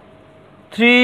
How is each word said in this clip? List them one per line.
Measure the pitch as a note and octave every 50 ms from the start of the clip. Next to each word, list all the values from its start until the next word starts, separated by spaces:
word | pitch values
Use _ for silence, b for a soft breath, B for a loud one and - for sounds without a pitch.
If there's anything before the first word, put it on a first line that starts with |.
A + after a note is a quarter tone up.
| _ _ _ _ _ _ _ _ _ _ _ _ _ _
থ্রি | - G#3 A#3 A#3+ B3 B3